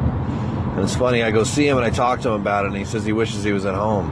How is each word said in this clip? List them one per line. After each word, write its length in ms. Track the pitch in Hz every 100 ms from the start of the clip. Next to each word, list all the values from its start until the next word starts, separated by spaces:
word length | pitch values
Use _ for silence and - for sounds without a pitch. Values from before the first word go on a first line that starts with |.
| - - - - - - - 87
And 80 |
it's 120 | 98 -
funny, 280 | 123 120
I 80 | 113
go 120 | 110 107
see 200 | 147 143
him 120 | 131
and 80 | 113
I 40 |
talk 300 | 127 123 123
to 80 | 123
him 120 | 104
about 240 | 101 101 98
it, 20 |
and 80 | 98
he 80 |
says 220 | 98 113 104
he 80 |
wishes 320 | 107 110 104 104
he 80 |
was 120 | 101 98
at 100 | 95
home. 360 | 107 104 82